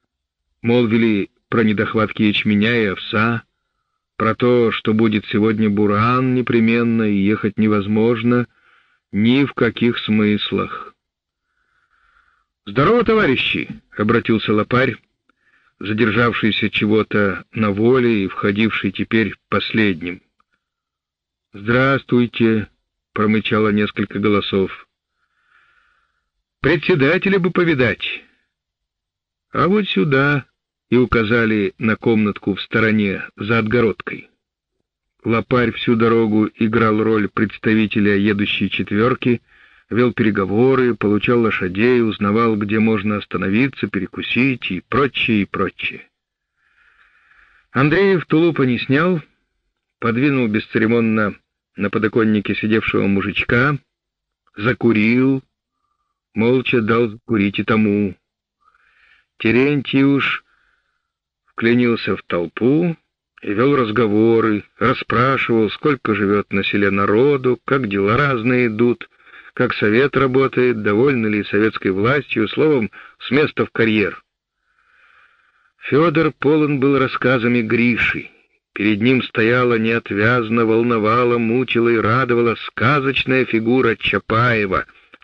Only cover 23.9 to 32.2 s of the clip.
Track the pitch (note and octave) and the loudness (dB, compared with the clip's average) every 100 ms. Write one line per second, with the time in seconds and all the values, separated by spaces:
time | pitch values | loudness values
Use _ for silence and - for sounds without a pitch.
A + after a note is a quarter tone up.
23.9 | - G#2 G2+ G#2+ G#2 - G2+ F#2 - - | -4 -6 -2 0 0 0 -2 -2 -6 -20
24.9 | _ _ _ _ _ _ _ _ _ _ | _ _ _ _ _ _ _ _ _ _
25.9 | _ _ _ _ _ _ _ C3+ E3 - | _ _ _ _ _ _ _ -2 0 0
26.9 | F3+ C3+ F3 G3 G3 F3+ F3 E3+ D3 B2 | 2 2 2 0 0 0 0 0 2 0
27.9 | F#2 - - - _ _ _ _ _ _ | 0 -6 -10 -16 _ _ _ _ _ _
28.9 | _ _ _ _ _ _ G#2+ D3 G#3 F#3+ | _ _ _ _ _ _ -2 0 0 0
29.9 | - F3+ C3+ C#3+ D3 - _ _ _ _ | -2 0 2 2 0 -4 _ _ _ _
30.9 | A#2+ B2 A#2+ G#2+ A#2+ A2+ G#2+ F#2+ - A2+ | 0 2 2 2 0 2 0 -2 -2 -2
31.9 | G#2+ - A2+ | 0 0 2